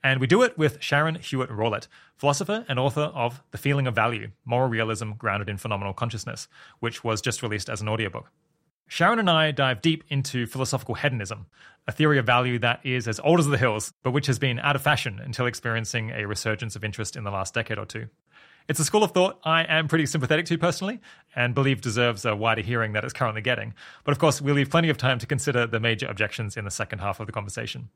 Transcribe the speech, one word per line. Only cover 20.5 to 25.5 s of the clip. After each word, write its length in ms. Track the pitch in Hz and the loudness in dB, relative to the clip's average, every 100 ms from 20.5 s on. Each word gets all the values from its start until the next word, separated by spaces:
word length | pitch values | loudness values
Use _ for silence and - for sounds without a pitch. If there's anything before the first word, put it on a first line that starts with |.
| 170 | 0
personally, 420 | 170 - 185 233 - - _ - | 0 0 -4 -6 -12 -20 _ -2
and 180 | 123 | 0
believe 260 | 123 135 127 | 2 2 2
deserves 440 | 123 107 120 104 | 0 2 2 2
a 100 | 117 | -2
wider 280 | 104 113 110 | 0 2 2
hearing 320 | 101 120 110 | 0 -2 0
that 100 | 107 | -2
it's 80 | 117 | -4
currently 300 | - 123 107 | -2 -2 -2
getting. 320 | 107 120 110 - - - | -2 -2 -4 -12 -20 -10
But 80 | - | -2
of 80 | 143 | 2
course, 240 | 160 139 | 4 2
we 80 | 139 | 2
leave 200 | 143 135 | 2 4
plenty 180 | 165 165 | 4 2
of 80 | 143 | 2
time 220 | 127 127 | 2 0
to 60 | - | -2
consider 420 | 139 - | -2 0